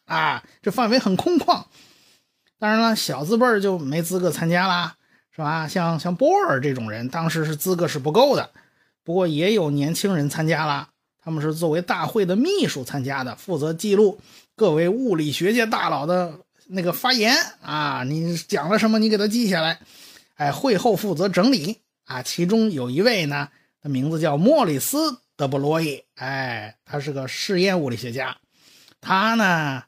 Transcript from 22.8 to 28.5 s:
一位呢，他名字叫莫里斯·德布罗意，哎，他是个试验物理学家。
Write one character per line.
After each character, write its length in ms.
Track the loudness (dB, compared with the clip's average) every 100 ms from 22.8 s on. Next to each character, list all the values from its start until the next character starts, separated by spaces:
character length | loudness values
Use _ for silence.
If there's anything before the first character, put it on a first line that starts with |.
| -2
一 120 | 0
位 240 | 2 2 0
呢， 240 | -4 -6 _ _ _
他 60 | -6
名 200 | -2 -2
字 120 | -2
叫 160 | 0 2
莫 260 | 4 4
里 160 | 4 0
斯· 320 | -2 -2 -2 -4 _ -6
德 140 | -4
布 80 | -2
罗 240 | 0 0
意， 240 | -2 -6 -14 -12
哎， 640 | -8 -6 -6 -8 -10 -18 -10
他 120 | -8
是 140 | -6
个 160 | -8 -8
试 320 | -6 -2 0
验 220 | 2 0
物 80 | -2
理 80 | -4
学 160 | -6
家。 240 | -8 -8 -10 _